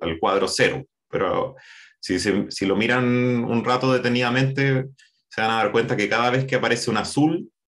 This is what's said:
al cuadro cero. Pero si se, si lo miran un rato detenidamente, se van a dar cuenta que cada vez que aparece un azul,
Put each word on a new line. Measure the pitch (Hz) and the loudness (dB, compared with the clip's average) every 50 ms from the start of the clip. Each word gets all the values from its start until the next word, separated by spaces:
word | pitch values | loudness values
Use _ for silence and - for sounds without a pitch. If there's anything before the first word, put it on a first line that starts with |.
al | 87 85 80 - | -6 -6 -4 -2
cuadro | 110 98 95 101 95 | 0 2 2 2 0
cero. | 92 - - 123 - - 135 139 _ _ _ _ _ | 0 0 2 2 2 2 -2 -10 _ _ _ _ _
Pero | - - 98 92 - 87 - - - - - - - - - - _ _ | -4 -2 -2 0 0 -2 -4 -6 -8 -14 -20 -20 -20 -20 -20 -20 _ _
si | - - 92 90 | -6 -4 -4 -2
se, | - 104 95 101 - - - | 0 0 0 0 -2 -4 -6
si | - - | -4 0
lo | 95 98 | 0 0
miran | 101 - - 123 127 123 | 0 2 0 2 2 2
un | 123 123 123 123 127 123 120 117 113 117 117 104 | 2 0 2 0 0 0 0 -2 0 -2 -2 0
rato | 120 123 123 127 131 131 | 0 0 0 2 2 2
detenidamente, | 123 117 123 120 123 127 120 123 131 135 135 135 143 139 139 131 131 135 - - _ - _ _ _ _ _ | 2 2 0 0 0 0 0 2 2 0 0 0 0 0 0 0 0 -2 -6 -12 _ -20 _ _ _ _ _
se | - 110 | -6 -2
van | 110 113 | -2 0
a | 113 | 0
dar | 113 110 104 - | 2 0 2 2
cuenta | 117 113 - 123 | 0 0 0 0
que | 107 104 101 | -2 0 0
cada | 110 113 120 123 | 0 2 2 2
vez | 120 131 135 | 2 0 -2
que | - 131 | 0 -2
aparece | 117 113 117 120 120 - 120 | 0 2 2 0 0 0 -2
un | 110 107 | -2 -2
azul, | 98 - - 139 147 160 165 185 214 - _ _ _ _ _ | -2 -2 0 2 2 2 2 0 -6 -8 _ _ _ _ _